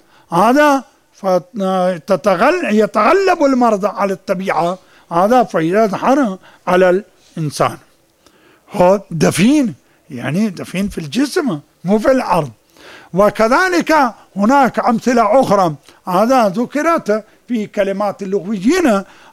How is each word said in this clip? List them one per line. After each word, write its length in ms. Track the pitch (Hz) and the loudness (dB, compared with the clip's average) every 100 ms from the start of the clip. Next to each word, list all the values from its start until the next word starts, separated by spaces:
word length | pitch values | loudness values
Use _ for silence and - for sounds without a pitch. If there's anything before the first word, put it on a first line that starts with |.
| _ _ _ | _ _ _
هذا 520 | 170 214 277 302 269 - _ _ | 0 2 4 2 0 -4 _ _
فتتغل-، 1500 | _ 196 180 180 214 190 190 180 175 - 190 202 175 254 349 247 | _ -2 -2 -4 -6 -4 -2 -2 -4 -4 -2 0 2 2 0 0
يتغلب 800 | 214 208 220 220 381 381 349 | 0 2 2 2 2 2 2
المرض 420 | 285 254 240 208 196 | 2 2 0 0 -4
على 280 | 185 202 | -4 -4
الطبيعة 640 | 190 - 185 190 156 170 185 _ _ _ | -4 -6 -6 -2 -2 -2 -4 _ _ _
هذا 320 | 170 202 247 | 0 2 2
فيظهر 920 | 202 175 160 202 220 185 190 277 233 190 - _ - | 2 -2 0 0 0 0 0 0 0 -4 -16 _ -2
على 360 | 185 185 180 214 _ _ - | 2 4 2 -4 _ _ -8
الإنسان. 400 | 151 - 131 - _ _ _ _ _ _ _ _ _ | -8 -2 -4 -4 _ _ _ _ _ _ _ _ _
هو 300 | 160 180 202 - | 0 2 2 -2
دفين، 640 | 165 175 - 214 302 240 131 _ _ _ | -2 -2 2 2 2 0 -6 _ _ _
يعني 400 | 127 127 170 220 | -10 -6 -2 -4
دفين 400 | 160 135 175 202 | -6 -10 -6 -6
في 80 | - | -8
الجسم 640 | 151 175 285 370 277 151 - _ | -6 -4 -2 -2 -4 -6 -10 _
مو 160 | 170 214 | -2 0
في 120 | 254 | 2
الأرض. 380 | 262 202 180 143 - _ _ - - - | 0 0 -2 -2 -10 _ _ -20 -20 -6
وكذلك 1000 | 170 208 - 220 277 370 349 - 311 247 - - 190 | 0 0 2 2 2 2 0 0 0 0 -4 -14 -2
هناك 440 | 202 277 247 - | 2 2 2 0
أمثلة 640 | 196 233 233 240 208 262 | -2 -2 0 0 2 2
أخرى 340 | - 202 175 147 _ _ - | 2 2 0 -4 _ _ -4
هذا 420 | 185 220 262 214 | 0 2 2 2
ذكرت 760 | 180 240 277 330 330 - 214 - _ - | -2 -4 -2 0 -2 -2 -4 -6 _ -8
في 200 | 240 208 | -6 -4
كلمات 560 | - 196 196 208 - | -4 -2 -2 -4 -6
اللغويين 800 | 196 196 170 214 208 359 311 196 190 - - | -6 -4 -4 -2 0 2 2 0 -2 -16 -18